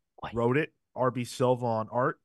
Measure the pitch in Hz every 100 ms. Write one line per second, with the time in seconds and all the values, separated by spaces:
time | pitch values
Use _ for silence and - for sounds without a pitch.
0 | _ - - 117 117 135 160 _ _ -
1 | 127 123 120 - 127 123 123 110 110 120
2 | 135 -